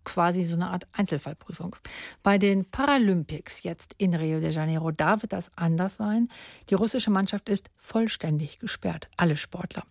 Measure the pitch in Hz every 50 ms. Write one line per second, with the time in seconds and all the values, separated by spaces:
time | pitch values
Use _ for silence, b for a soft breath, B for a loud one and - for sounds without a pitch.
0 | - - - 180 170 175 175 185 175 165 170 165 175 - - 180 - - - -
1 | 202 - 160 139 - 143 156 - - - - - 165 180 - - - B B B
2 | B B B B - 202 202 196 202 202 196 196 185 - - - 269 285 285 269
3 | 226 196 185 175 147 - 156 147 - - - - - 180 170 - - - - -
4 | 202 185 170 156 160 156 160 156 160 160 156 160 156 160 160 160 160 160 160 -
5 | 156 165 214 214 - 214 196 185 170 - - - 170 165 160 160 185 196 - -
6 | 214 208 214 233 233 240 B B B B B B B B 196 180 220 220 - 254
7 | - 214 202 190 196 - - 196 - - 208 190 - - _ _ - - - 226
8 | 226 214 - - - 160 151 147 156 147 - - - 208 - - - 180 165 156
9 | - - _ - 180 165 151 147 - - - 180 - - - - - -